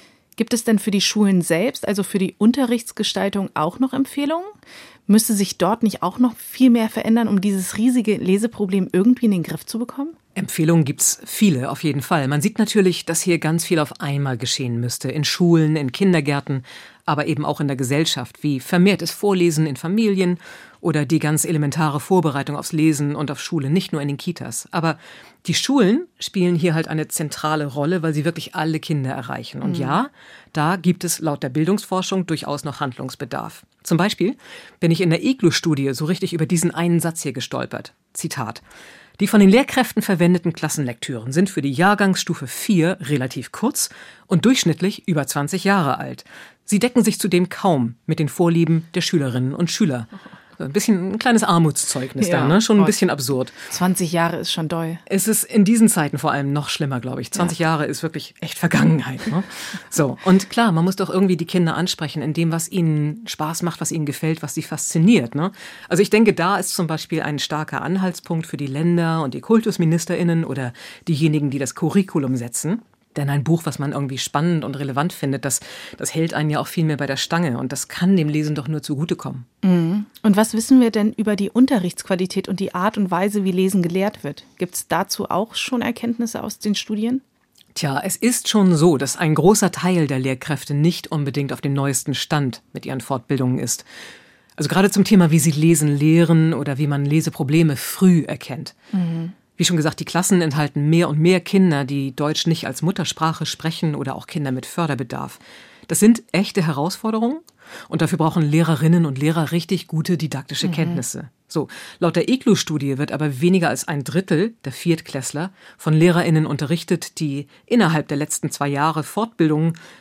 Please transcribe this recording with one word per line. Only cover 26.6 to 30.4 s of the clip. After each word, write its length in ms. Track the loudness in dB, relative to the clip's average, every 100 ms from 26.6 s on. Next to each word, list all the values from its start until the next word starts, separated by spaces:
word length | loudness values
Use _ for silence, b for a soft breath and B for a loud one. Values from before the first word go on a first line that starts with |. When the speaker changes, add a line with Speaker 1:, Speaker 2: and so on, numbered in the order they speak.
| 2
Speaker 2:
halt 140 | 0 -2
eine 200 | -4 -4
zentrale 600 | -6 -6 -4 -2 -2 -2
Rolle, 340 | -2 -2 0
weil 120 | 0
sie 120 | -2 -2
wirklich 300 | -4 -8 -4
alle 240 | -2 -2
Kinder 320 | -2 -2 -2
erreichen. 500 | -6 -8 -10 -10 -8
Und 160 | -6 -4
Speaker 1:
Mhm. 40 |
Speaker 2:
ja, 280 | 0 0 -2 B B B